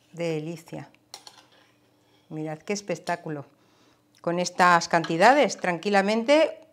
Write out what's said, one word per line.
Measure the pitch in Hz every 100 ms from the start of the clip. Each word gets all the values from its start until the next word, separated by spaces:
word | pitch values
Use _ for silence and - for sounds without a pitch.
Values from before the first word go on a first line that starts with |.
| _
delicia. | 165 170 156 151 170 - 151 139 _ _ - - _ _ _ _ _ _ _ _ _ -
Mirad | 156 156 156
qué | -
espectáculo. | 202 202 165 - 175 170 147 139 _ _ _ _ _ _ _
Con | - 170
estas | 180 - 180 170 -
cantidades, | 175 160 165 202 285 220 -
tranquilamente, | 185 170 202 202 196 220 233 294 320 - -